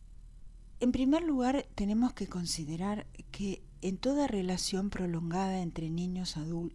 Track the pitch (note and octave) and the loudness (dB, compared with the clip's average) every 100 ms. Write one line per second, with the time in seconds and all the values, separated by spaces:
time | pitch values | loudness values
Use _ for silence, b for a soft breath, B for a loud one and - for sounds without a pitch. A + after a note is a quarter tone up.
0 | - - - - - - - - A#3+ B3+ | -18 -18 -18 -16 -16 -16 -16 2 2 4
1 | C4 D#4+ E4+ C4 B3 C4+ - - G3+ G#3+ | 6 6 4 4 4 2 0 -2 2 4
2 | B3 - G3 F3+ E3+ - D3 E3 G3 G#3 | 4 2 -4 -2 -2 -2 -2 -2 -2 -2
3 | - - - - G3+ - - - F#3+ F#3+ | -6 -14 -12 -4 -4 -4 -8 -6 -4 0
4 | B3+ C#4+ C#4 G#3 F#3 F3+ - F#3+ G3 - | 2 4 4 2 2 0 0 0 0 0
5 | F3+ E3 E3 F3+ F#3+ F#3 E3+ D#3+ D#3+ E3 | 0 0 0 2 2 0 -2 -2 -2 0
6 | F3+ F3+ F3 D#3 D#3+ E3+ E3+ | 0 -2 -4 -4 -2 -2 -4